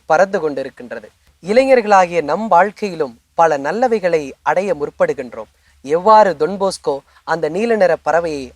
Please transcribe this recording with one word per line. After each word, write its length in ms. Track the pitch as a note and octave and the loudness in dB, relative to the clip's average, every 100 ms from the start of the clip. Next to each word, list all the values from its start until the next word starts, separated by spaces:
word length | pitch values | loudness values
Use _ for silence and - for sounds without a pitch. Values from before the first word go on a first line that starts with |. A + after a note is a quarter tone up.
| - | 0
பறந்து 340 | D#3 G3 G3 | 2 2 0
கொண்டிருக்கின்றது. 720 | D#3 C#3 C3 - B2 A#2 G#2 _ _ _ | -4 -6 -10 -12 -16 -16 -16 _ _ _
இளைஞர்களாகிய 800 | E3+ A3 C4+ B3+ G#3 G3 F3+ F3 | 0 2 4 2 4 4 4 0
நம் 240 | D3 E3 A3 | -2 -4 2
வாழ்க்கையிலும் 720 | F3 G3+ G3 G#3 E3 C#3 A2+ _ | 2 2 -2 -8 -4 -6 -6 _
பல 240 | - E3 D3 | 0 2 2
நல்லவைகளை 640 | C#3 G3 B3+ A3 F3 E3 C#3 - | -2 -2 0 0 0 -2 -4 -6
அடைய 280 | - D#3+ G3 D#3+ | -2 -2 -2 -4
முற்படுகின்றோம். 800 | D3 - F3 C#3 B2+ A2+ G#2+ _ _ _ C3 | -6 -4 -4 -4 -8 -12 -16 _ _ _ -4
எவ்வாறு 460 | D#3+ F#3 G#3+ G#3 | -2 4 6 6
டொன்போஸ்கோ 640 | D3 D3+ G3 F#3+ - - C#3 - _ - | 2 -2 -2 -4 -4 -6 -6 -10 _ -6
அந்த 200 | E3 D#3 | -4 -4
நீல 260 | E3+ A#3 A3 | -4 -2 2
நிற 180 | F3+ D#3 | 2 2
பறவையை 500 | D3+ D#3 E3+ D3 B2+ | 0 -2 -2 -6 -10